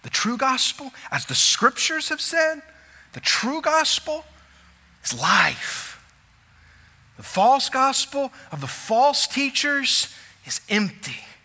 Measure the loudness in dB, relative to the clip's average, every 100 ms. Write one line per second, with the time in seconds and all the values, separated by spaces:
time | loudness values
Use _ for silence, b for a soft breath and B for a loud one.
0 | -4 -2 -2 0 0 0 -2 -4 -12 B
1 | B -6 -2 0 2 4 2 2 -2 -2
2 | -4 -4 -2 2 0 -2 -12 B B B
3 | B -6 -2 -2 -2 -2 2 2 2 -2
4 | -2 -8 -8 -20 b b b b b b
5 | -8 -2 2 2 2 -2 -8 -8 -10 -16
6 | -20 _ _ _ _ b b b b b
7 | b -20 -6 2 4 4 2 2 2 2
8 | -2 -2 -4 B B -10 -8 -10 0 4
9 | 6 4 -2 0 -2 0 0 0 2 0
10 | 0 B B B -8 -8 0 0 0 -4
11 | -12 -12 -16 -20